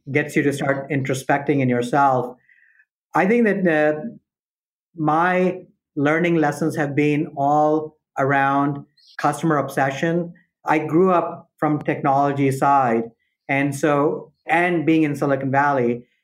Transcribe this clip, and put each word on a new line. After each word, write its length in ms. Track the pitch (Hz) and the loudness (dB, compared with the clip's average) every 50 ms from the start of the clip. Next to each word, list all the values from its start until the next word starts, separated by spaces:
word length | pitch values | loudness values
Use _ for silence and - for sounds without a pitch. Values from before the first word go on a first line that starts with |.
| _ 143 | _ -4
gets 240 | 131 147 147 147 - | -2 -2 -2 0 0
you 60 | 160 | 0
to 100 | 139 143 | 0 0
start 380 | 139 - - - - - - - | 0 -2 -2 -2 -2 -4 -4 -4
introspecting 720 | 156 139 131 - 135 131 - - 143 135 - - 147 139 | -4 -4 -2 -4 -4 -6 -2 -2 -2 -2 0 0 0 2
in 100 | 131 123 | 2 2
yourself. 640 | 123 120 120 123 - 143 139 139 131 127 120 120 - - _ _ _ _ _ _ _ _ _ _ _ _ _ _ - | 0 0 -2 0 0 2 2 2 2 0 -2 -4 -10 -16 _ _ _ _ _ _ _ _ _ _ _ _ _ _ -2
I 100 | 151 180 | 0 2
think 220 | 190 233 240 233 | 2 2 4 4
that, 200 | 208 185 196 180 | 2 2 2 2
uh, 340 | 175 160 151 151 151 151 151 156 233 - - _ _ _ _ _ _ _ _ _ _ _ _ _ _ _ | 2 2 2 2 2 0 -2 -6 -10 -14 -16 _ _ _ _ _ _ _ _ _ _ _ _ _ _ _
my 680 | 165 151 147 151 160 170 185 180 185 185 185 185 - - - _ _ _ _ _ | -4 0 0 2 2 2 2 2 2 0 0 -2 -4 -12 -18 _ _ _ _ _
learning 400 | 151 139 143 156 165 175 175 170 | -2 0 2 2 2 2 2 2
lessons 400 | 160 151 143 147 - 165 156 - | 2 2 0 0 -2 -4 -2 -2
have 180 | 151 147 143 139 | -2 -4 -2 0
been 380 | 139 147 151 147 143 160 - - 139 | 0 2 2 2 0 -2 -4 -4 -2
all 580 | 139 139 147 151 151 156 151 156 156 156 - _ _ _ _ - | 0 2 2 2 2 2 2 0 -2 -6 -14 _ _ _ _ -2
around 640 | 139 135 139 135 139 139 139 139 139 147 143 143 - - _ _ _ - - | -2 0 2 0 0 2 0 0 0 0 -2 -6 -10 -16 _ _ _ -18 -12
customer 400 | - - 147 143 - - 165 156 | -4 -2 -2 -2 0 0 0 0
obsession. 800 | 143 135 139 - 151 135 139 135 - - 165 165 175 170 175 - - _ _ _ _ _ | 0 -2 -4 -2 -2 -2 -2 -2 -2 -2 -2 -2 -2 -4 -6 -12 -20 _ _ _ _ _
I 140 | - 151 156 | -2 0 0
grew 300 | 151 139 143 170 190 190 | 0 0 2 2 4 4
up 400 | 180 170 165 170 170 170 - _ _ | 4 2 0 -2 -8 -12 -16 _ _
from 240 | _ 160 151 151 147 | _ -2 -2 -2 -2
technology 680 | - - 143 139 - 143 135 139 143 143 139 135 143 139 | -2 -4 -4 -2 0 0 2 2 2 0 0 0 0 0
side. 540 | 131 135 151 139 139 139 131 120 117 113 113 117 - _ _ _ _ _ _ - | 0 0 2 2 4 4 2 2 0 0 -2 -6 -12 _ _ _ _ _ _ -4
And 260 | 139 139 139 143 139 | -2 0 0 -2 -2
so, 560 | - - 156 147 143 147 160 - - - - _ _ _ | -2 0 0 2 2 2 0 -2 -4 -8 -14 _ _ _
and 380 | - 156 170 175 180 175 165 147 | -2 0 0 2 2 0 0 2
being 200 | 156 165 160 156 | 2 2 2 2
in 120 | 147 143 | 0 0
Silicon 340 | 147 156 143 139 131 135 135 | -2 -2 -2 -2 -2 -2 -2
Valley, 540 | 131 135 143 143 143 135 120 120 120 120 - _ _ _ | 0 2 2 2 2 0 0 0 -2 -4 -8 _ _ _